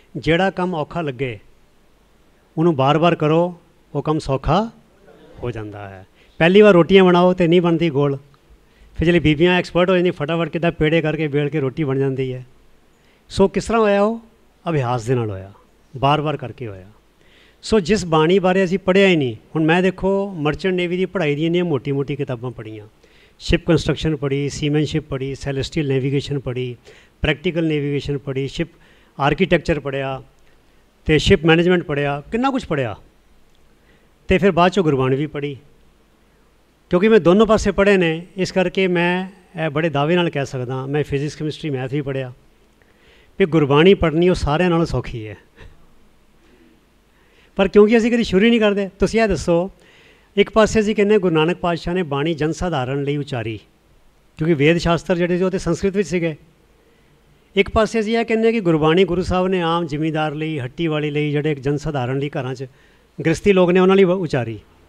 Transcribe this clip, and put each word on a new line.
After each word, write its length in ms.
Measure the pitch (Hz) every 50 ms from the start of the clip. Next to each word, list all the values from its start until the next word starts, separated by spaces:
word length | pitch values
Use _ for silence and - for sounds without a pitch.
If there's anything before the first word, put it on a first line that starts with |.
| _ _ - 156
ਜਿਹੜਾ 320 | 110 147 160 170 190 196
ਕੰਮ 260 | 190 - 180 185 180
ਔਖਾ 260 | 156 143 - - 175
ਲੱਗੇ, 380 | 170 147 127 120 139 127 110 101 - - _ _ _ _ _ _ _ _ _ _ _ _ _ _ _ _ _ _ _ _ _ 160
ਉਹਨੂੰ 180 | 160 175 160
ਬਾਰ-ਬਾਰ 400 | 127 131 139 147 156 165 175 170
ਕਰੋ, 440 | 165 156 151 156 165 175 175 175 - _ _ _ _ _ _ -
ਉਹ 60 | 143
ਕੰਮ 180 | 135 156 156 156
ਸੌਖਾ 520 | - - 135 131 - - 151 190 220 233 - _ _ _ _ _ _ - - - - - - - -
ਹੋ 80 | 120
ਜਾਂਦਾ 380 | 113 113 104 104 104 104 101 98
ਹੈ। 180 | 98 92 98 - _ _ _ _ _ -
ਪਹਿਲੀ 240 | 160 170 185 208
ਵਾਰ 120 | 208 208 190
ਰੋਟੀਆਂ 300 | 170 165 - 190 196 190
ਬਣਾਓ 300 | 180 175 175 180 180 180
ਤੇ 140 | 180 180 160
ਨਹੀਂ 140 | 170 180
ਬਣਦੀ 280 | 170 170 165 156 170 165
ਗੋਲ, 280 | 135 139 143 143 139 143 - _ _ _ _ _ - _ _ _ _ _ - - -
ਫਿਰ 100 | - 165
ਜਿਹੜੇ 140 | 165 175 170
ਬੀਬੀਆਂ 380 | - 151 156 135 170 180 180 180
ਐਕਸਪਰਟ 320 | - - - 165 180 185
ਹੋ 60 | 190
ਜਾਂਦੀਆਂ, 180 | 180 175 180 -
ਫਟਾਫਟ 360 | - 147 143 170 165 170 156
ਕਿੱਦਾਂ 220 | - 170 151 170
ਪੇੜੇ 300 | 160 - 151 151 160 165
ਕਰਕੇ, 260 | 147 156 151 151 160 151
ਵੇਲ 220 | 135 147 147 143
ਕੇ 100 | 147 160
ਰੋਟੀ 240 | 135 131 127 - 160
ਬਣ 160 | 135 135 135
ਜਾਂਦੀ 340 | 135 139 131 127 131 127 127
ਹੈ। 120 | 127 127 - - _ _ _ _ _ _ _ _ _ _ _ _ _ _ _
ਸੋ 180 | - - 196 190
ਕਿਸ 180 | - 190 -
ਤਰ੍ਹਾਂ 160 | - 214 233
ਹੋਇਆ? 200 | 220 208 202 202
ਉਹ 180 | 202 214 226 226 - - _ _ _ _ _ _ - 170
ਅਭਿਆਸ 360 | 165 147 123 117 123 120 104
ਦੇ 100 | 120 135
ਨਾਲ 160 | 123 113 107
ਹੋਇਆ, 200 | 98 95 95 98 104 - _ _ _ _ _ _ - 127
ਬਾਰ-ਬਾਰ 400 | 123 139 147 151 147 151 147 143
ਕਰਕੇ 300 | 131 117 110 - 127 110
ਹੋਇਆ। 180 | 98 92 92 104 110 _ _ _ _ _ _ _ _ _ _ _ _ _
ਸੋ 180 | - - 220 220
ਜਿਸ 260 | 165 143 214 208 185
ਬਾਣੀ 340 | 170 160 156 156 160 185 196
ਬਾਰੇ 240 | 170 185 180 190 196
ਅਸੀਂ 160 | 170 185 185
ਪੜ੍ਹਿਆ 280 | - 185 180 196 196 190
ਹੀ 80 | 180
ਨਹੀਂ, 200 | 156 139 123 110 - - _ -
ਹੁਣ 100 | 156 160
ਮੈਂ 160 | 156 165 180
ਦੇਖੋ, 520 | 180 185 180 185 190 190 196 196 196 202 190 160
ਮਰਚੈਂਟ 380 | 147 151 151 - - 190 185
ਨੇਵੀ 220 | 180 180 175 175 180
ਦੀ 80 | 185
ਪੜ੍ਹਾਈ 300 | 180 - 196 165 147 147
ਦੀਆਂ 100 | 143 160
ਇੰਨੀਆਂ 200 | 165 170 175 180
ਮੋਟੀ-ਮੋਟੀ 500 | 175 147 127 - 143 139 139 139 - 147
ਕਿਤਾਬਾਂ 360 | 131 139 135 127 113 117 127
ਪੜ੍ਹੀਆਂ, 360 | 117 - 113 110 110 107 104 107 _ _ _ _ _ _ _ _ _ _
ਸ਼ਿਪ 260 | - - - 170 -
ਕੰਸਟਰਕਸ਼ਨ 500 | - 165 143 - 170 - - - 160 156
ਪੜ੍ਹੀ, 340 | - 139 139 135 139 143 139
ਸੀਮੈਨਸ਼ਿਪ 580 | - - 156 147 147 151 151 139 156 156 151 -
ਪੜ੍ਹੀ, 260 | 143 131 131 139 135
ਸੈਲੇਸਟੀਅਲ 520 | - - 143 139 135 127 - - 165 147 135
ਨੈਵੀਗੇਸ਼ਨ 520 | 135 135 127 139 135 143 127 - 147 143
ਪੜ੍ਹੀ, 360 | - 135 120 127 127 123 120 - _ - - - - _ _ _
ਪ੍ਰੈਕਟੀਕਲ 420 | - 147 156 - 147 190 151 170 165
ਨੈਵੀਗੇਸ਼ਨ 540 | 160 151 151 139 143 143 139 - - 143 135
ਪੜ੍ਹੀ, 300 | - 139 131 131 139 131
ਸ਼ਿਪ 200 | - - 170 - _ _ _ _ _ _ _ _ _ -
ਆਰਕੀਟੈਕਚਰ 600 | 139 143 - - 190 - 180 160 - - 165 156
ਪੜ੍ਹਿਆ 440 | 127 139 135 139 135 135 135 127 127 - _ _ _ _ _ _ _ _ _ _ _ _ _ _ _
ਤੇ 120 | - 160 147
ਸ਼ਿਪ 280 | 147 - 196 185 151
ਮੈਨੇਜਮੈਂਟ 380 | 165 160 165 170 180 180 175 147
ਪੜ੍ਹਿਆ, 380 | - 147 143 143 143 143 147 147 -
ਕਿੰਨਾ 200 | - 226 254 277
ਕੁਛ 140 | 262 233 -
ਪੜ੍ਹਿਆ। 300 | - 170 143 131 113 95 - - _ _ _ _ _ _ _ _ _ _ _ _ _ _ _ _ _ _ _ _ _ _ _ _ -
ਤੇ 100 | 190 180
ਫਿਰ 140 | 180 202
ਬਾਅਦ 200 | 165 165 175 185
'ਚੋਂ 120 | 185 208 175
ਗੁਰਬਾਣੀ 320 | 156 139 131 131 131 135
ਵੀ 120 | 135 151 151
ਪੜ੍ਹੀ, 300 | - 147 143 147 139 - - - _ _ _ _ _ _ _ _ _ _ _ _ _ _ _ _ _ _ _ _ _ _ _ _
ਕਿਉਂਕਿ 200 | 180 180 190 220
ਮੈਂ 100 | 220 214
ਦੋਨੋਂ 280 | 147 165 180 208 220 196
ਪਾਸੇ 240 | 220 202 - 202
ਪੜ੍ਹੇ 260 | 180 190 196 202 202 190
ਨੇ, 280 | 175 165 160 165 175 - - -
ਇਸ 140 | 139 -
ਕਰਕੇ 360 | - 190 185 180 180 190 190 185
ਮੈਂ 420 | 180 170 175 175 180 180 190 190 - - _ _ - 165 160
ਇਹ 40 | 160
ਬੜੇ 200 | 139 151 160 170
ਦਾਅਵੇ 260 | 131 139 143 151 175
ਨਾਲ 140 | 180 170 165
ਕਹਿ 160 | - 143 139
ਸਕਦਾ, 400 | - - 127 123 120 131 131 131
ਮੈਂ 180 | 135 143 151 143
ਫਿਜ਼ਿਕਸ, 320 | - 147 139 143 151 -
ਕੈਮਿਸਟਰੀ, 340 | - 151 156 147 - - 156
ਮੈਥ 240 | 139 127 131 127 135
ਵੀ 80 | 151
ਪੜ੍ਹਿਆ, 320 | 139 139 135 135 131 127 123 - _ _ _ _ _ _ _ _ _ _ _ _ _ _ _ _ _ _ _ -
ਵੀ 60 | 196
ਗੁਰਬਾਣੀ 480 | 160 156 165 151 127 143 147 165 190 196
ਪੜ੍ਹਨੀ 360 | - 165 165 147 165 175 180
ਉਹ 60 | 175
ਸਾਰਿਆਂ 340 | - - 147 147 160 180 180
ਨਾਲੋਂ 160 | 170 165 170
ਸੌਖੀ 420 | 143 - 127 120 - - 117 107 107
ਹੈ। 100 | 98 - _ _ _ - - - - - - _ _ _ _ _ _ _ _ _ _ _ _ _ _ _ _ _ _ _ _ _ _ _ _ _ _ _ _ _ _ _ _ _ _
ਪਰ 120 | - 196 185
ਕਿਉਂਕਿ 300 | - 202 214 208 240 233
ਅਸੀਂ 140 | 214 240
ਕਦੀ 120 | 233 240 220
ਸ਼ੁਰੂ 220 | - 180 190 214
ਹੀ 40 | 233
ਨਹੀਂ 100 | 233 233
ਕਰਦੇ। 300 | 214 208 202 202 202 185 - -
ਤੁਸੀਂ 220 | 202 160 - 220
ਇਹ 60 | 226 214
ਦੱਸੋ, 440 | 180 139 - - 170 170 180 196 - _ _ _ _ _ _ _ _ _ _ _ _ 196
ਇੱਕ 120 | 202 196
ਪਾਸੇ 280 | - 226 214 190 - 220
ਅਸੀਂ 160 | 214 202 220
ਕਹਿੰਦੇ 220 | 214 202 202 214 208
ਗੁਰੂ 180 | 175 185 160
ਨਾਨਕ 220 | 156 156 165 180 180
ਪਾਤਸ਼ਾਹ 360 | - 175 170 160 - 175 175
ਨੇ 100 | 185 180
ਬਾਣੀ 300 | 143 143 139 147 170 170
ਜਨ 180 | 127 151 160
ਸਾਧਾਰਨ 520 | 156 - 175 180 160 139 127 120 135 143 139
ਲਈ 140 | 139 147 147
ਉਚਾਰੀ, 420 | 139 143 139 120 113 117 113 101 - _ _ _ _ _ _ _ _ _ _ _ _ _ _ -
ਕਿਉਂਕਿ 160 | 156 165 170
ਵੇਦ 240 | 135 143 156 170 170
ਸ਼ਾਸਤਰ 400 | - 170 170 156 - - 185 170
ਜਿਹੜੇ 200 | 180 170 180 175
ਸੀ 60 | 185
ਉਹ 80 | 185
ਤੇ 60 | 185 185
ਸੰਸਕ੍ਰਿਤ 400 | - 170 170 - - 196 180 202
ਵਿੱਚ 120 | 202 139
ਸੀਗੇ। 260 | 170 180 170 165 151 - - _ _ _ _ _ _ _ _ _ _ _ _ _ _ _ _ _ _ _ _ _ _
ਇੱਕ 140 | 196 196 -
ਪਾਸੇ 300 | - 226 214 196 - 226
ਅਸੀਂ 180 | 214 214 233 226
ਇਹ 80 | 233
ਕਹਿੰਦੇ 260 | - 226 226 226 226
ਕਿ 80 | 226 233
ਗੁਰਬਾਣੀ 440 | 190 170 160 151 147 156 160 180 196
ਗੁਰੂ 180 | 160 175 185
ਸਾਹਿਬ 260 | 180 147 180 185 185 185
ਨੇ 140 | 190 180
ਆਮ 240 | 170 165 165 170 175
ਜ਼ਿਮੀਂਦਾਰ 480 | 156 151 147 156 160 151 156 156 156 143
ਲਈ, 260 | 151 156 156 160 147
ਹੱਟੀ 280 | 123 127 - - 170 160
ਵਾਲੀ 240 | 151 151 151 151
ਲਈ, 200 | 143 151 151 151
ਜਿਹੜੇ 240 | 143 147 135 156 151
ਜਨ 220 | 139 123 139 147 147
ਸਾਧਾਰਨ 420 | 147 160 147 139 123 120 131 139
ਲਈ 100 | 135 147
ਘਰਾਂ 260 | - 156 123 127 131
'ਚ 80 | 123 135 127 - _ _ _ _ _ _ _ _ - 139
ਗ੍ਰਸਤੀ 280 | 165 160 - - 202 196
ਲੋਕ 180 | 185 180 175
ਨੇ 80 | 180 185
ਉਹਨਾਂ 160 | 185 185 190
ਲਈ 80 | 196 196
ਉਚਾਰੀ, 560 | 170 180 196 180 143 - 131 117 113 110 101 - _ _ _ _